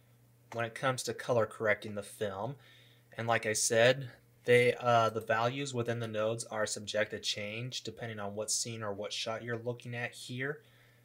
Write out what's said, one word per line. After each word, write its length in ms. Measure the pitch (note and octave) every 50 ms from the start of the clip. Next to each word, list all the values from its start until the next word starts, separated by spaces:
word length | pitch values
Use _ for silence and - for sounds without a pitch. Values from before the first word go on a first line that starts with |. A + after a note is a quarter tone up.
| _ _ _ _ _ _ _ _ _ -
when 140 | - A2+ A#2
it 100 | A2+ -
comes 260 | - - C3+ B2+ B2+ -
to 100 | - A2+
color 320 | - - - B2+ A#2+ A2
correcting 500 | - - - A2+ G#2+ G#2 - - G#2+ G#2
the 80 | G#2 G2+
film. 540 | - - - A2 G2+ F#2+ F#2+ G#2 A#2+ D3 - - - - - - - - _ _ _ - -
And 120 | A#2 A#2
like 160 | A#2 A2+ -
I 80 | A2 G#2+
said, 560 | - - - A#2 A2+ A#2 B2 C3 C#3 C3+ B2 - - _ _ _ _ -
they, 300 | - B2 B2 B2 B2 -
uh, 360 | - B2+ B2 A#2+ A#2 A2+ A2+
the 120 | A2 A2+
values 520 | G#2+ - A2 A2 A2+ B2 C3 C#3 C#3+ C3+ B2+
within 280 | A#2+ A#2 A#2 A#2 A#2
the 60 | A#2 A2
nodes 340 | G#2+ G#2+ G#2+ A2 A2+ A2+ -
are 220 | - A2 G#2+ G#2+
subject 460 | G#2+ - G#2+ G#2 G2+ - G#2+ G#2+ -
to 80 | - G2+
change 640 | - - - G#2+ G#2 G#2 G#2+ A2+ B2 B2+ B2+ - -
depending 360 | - G#2+ - B2 A#2 A2 G#2+
on 160 | G2+ G2+ G2+
what 160 | G#2+ G#2+ -
scene 320 | - - - A#2+ A#2 A2+ A2+
or 80 | G#2
what 220 | G2+ G2 G#2 G2+ -
shot 280 | - - A#2 A2+ A2
you're 160 | A2+ A#2+ A#2+ A2+
looking 380 | A2+ A#2+ A#2+ A#2+ - B2 A#2+
at 160 | A#2+ B2 A#2+
here. 520 | - - - - B2 B2 C3 C#3 D3+ - - _ _ _ _ _ _ _